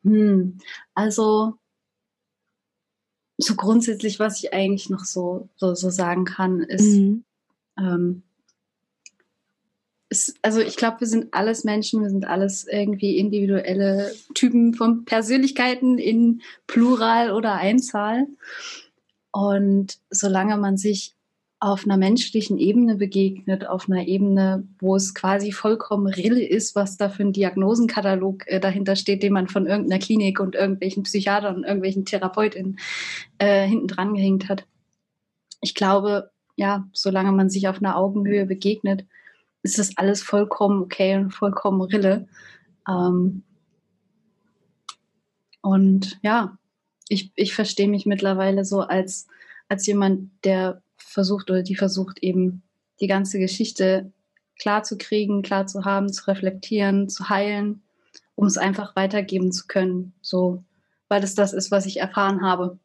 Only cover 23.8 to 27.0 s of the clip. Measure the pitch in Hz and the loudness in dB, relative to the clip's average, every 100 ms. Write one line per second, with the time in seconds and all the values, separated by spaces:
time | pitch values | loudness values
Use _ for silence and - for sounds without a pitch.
23.8 | - 185 - 190 202 196 190 190 190 _ | -2 -2 0 0 2 4 2 0 -6 _
24.8 | 185 190 190 - 190 196 208 196 214 226 | 0 0 0 -4 -2 0 -2 -2 -2 -2
25.8 | - 208 196 190 196 247 214 220 220 208 | -2 -2 0 0 2 2 2 0 0 -2
26.8 | 196 196 | -4 -2